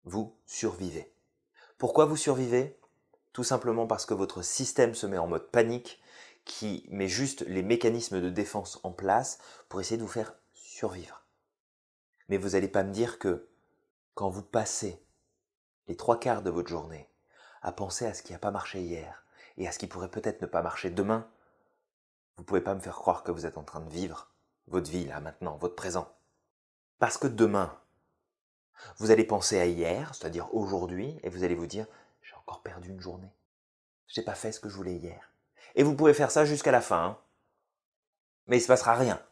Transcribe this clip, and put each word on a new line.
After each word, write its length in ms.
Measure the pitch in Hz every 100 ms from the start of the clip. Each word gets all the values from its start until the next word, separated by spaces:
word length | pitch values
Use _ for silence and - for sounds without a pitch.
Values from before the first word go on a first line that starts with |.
Vous 340 | 87 98 107 _
survivez. 680 | - - 113 90 92 80 - _ _ _ _ _ - _
Pourquoi 280 | 120 -
vous 120 | 156 151
survivez ? 600 | - 131 123 123 143 - _ _ _ _ _
Tout 140 | -
simplement 420 | 123 127 123 113 113
parce 180 | 110
que 80 | -
votre 280 | 98 95 92
système 520 | 87 - 131 - 117
se 140 | 110 98
met 100 | 92
en 100 | 85
mode 220 | 82 -
panique, 520 | 120 113 123 - - - - - _
qui 420 | - - 107 92 -
met 180 | 98 95
juste 340 | 92 135 - -
les 160 | 92
mécanismes 580 | 92 117 117 117 - 95
de 80 | 90
défense 500 | 92 101 107 98 -
en 80 | 92
place 480 | 85 98 110 131 - - - _
pour 100 | 95
essayer 180 | 92 113
de 60 |
vous 60 | 104
faire 260 | 117 107 - _
survivre. 720 | _ - - 104 90 82 - _ _ _ _ _ _ _ _ _ _ -
Mais 100 | 98
vous 180 | 98
allez 120 | 95 95
pas 160 | 101
me 80 | 98
dire 280 | 98 117 -
que 280 | 98 87 - _ _ _ _ _ _
quand 160 | - 98
vous 140 | 92
passez 580 | 98 113 104 - 104 87 _ _ _ _ _ _ _ _ -
les 80 | 87
trois 200 | - 117
quarts 260 | 131 107
de 60 | 95
votre 200 | 85 85
journée 400 | 82 78 78 - _ _ _ - -
à 120 | -
penser 320 | - 98 -
à 80 | 117
ce 100 | 101
qui 100 | -
a 60 | 85
pas 120 | 104
marché 280 | 101 - 95
hier 460 | 87 82 73 - _ _ - -
et 100 | 90
à 60 |
ce 60 | -
qui 80 | 95
pourrait 240 | 90 92
peut-être 300 | 110 90 -
ne 60 | 87
pas 140 | 85
marcher 280 | 87 - 92
demain, 400 | 87 101 113 113 _ _ _ _ _ _ _ _ _ _ -
vous 80 |
pouvez 160 | 87 98
pas 140 | 87
me 40 | 98
faire 160 | 90
croire 280 | - - 87
que 80 | -
vous 140 | 82
êtes 120 | 82 80
en 80 |
train 160 | 73 76
de 80 | 80
vivre 400 | 82 92 78 - _ _ _ -
votre 220 | 90 76
vie 140 | 90
là, 140 | 71 71
maintenant, 380 | 76 - 87 76
votre 180 | 87
présent. 340 | - 95 87 - _ _ _ _ _ _ _ _ _
Parce 180 | - -
que 100 | 139
demain, 500 | 113 110 101 87 - _ _ _ _ _ _ _ _ _ - - -
vous 140 | 107
allez 140 | 110
penser 340 | 110 104 - 98
à 60 |
hier, 500 | 87 85 85 98 151
c'est-à-dire 380 | - 82 82 85
aujourd'hui, 640 | 110 98 95 87 87 127 160
et 60 | -
vous 140 | 90
allez 120 | 90
vous 120 | 85 82
dire, « 200 | 98 110 - _ _
J'ai 140 | -
encore 260 | - - -
perdu 280 | - 87 90
une 120 | 95
journée. 320 | 90 90 95 _ _ _ _ _ _ _ _
J'ai 140 | -
pas 140 | -
fait 180 | 95 110
ce 80 | -
que 80 | 104
je 60 |
voulais 200 | 95 95
hier. » 360 | 87 85 - - _ _ _ -
Et 80 | -
vous 120 | 143
pouvez 180 | 143 156
faire 180 | 147 143
ça 140 | 156
jusqu'à 260 | 151 147 151
la 100 | 123
fin, 220 | - 87
hein. 140 | 87 110 _ _ _ _ _ _ _ _ _ _ _ _ -
Mais 100 | 123
il 40 |
se 60 | 117
passera 280 | 127 117
rien. 260 | 120 127 87 -